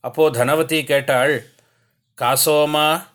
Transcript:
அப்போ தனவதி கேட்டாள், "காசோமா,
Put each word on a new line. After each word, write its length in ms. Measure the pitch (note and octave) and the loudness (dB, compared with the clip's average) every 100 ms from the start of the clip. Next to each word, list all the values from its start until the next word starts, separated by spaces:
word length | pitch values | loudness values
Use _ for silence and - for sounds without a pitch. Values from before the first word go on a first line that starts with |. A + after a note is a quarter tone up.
அப்போ 300 | B2 C3+ D#3 | -10 0 0
தனவதி 540 | A#2+ B2 D3+ D#3+ D#3+ | 2 0 0 0 -2
கேட்டாள், 640 | C#3 C#3+ C3+ C3 C3+ C#3 - _ _ _ _ _ _ - | 0 -2 0 0 0 -2 -6 _ _ _ _ _ _ -4
"காசோமா, 880 | B2 C3 - D3+ D3+ D3+ D3+ D#3+ - | -2 0 2 2 2 0 0 -2 -6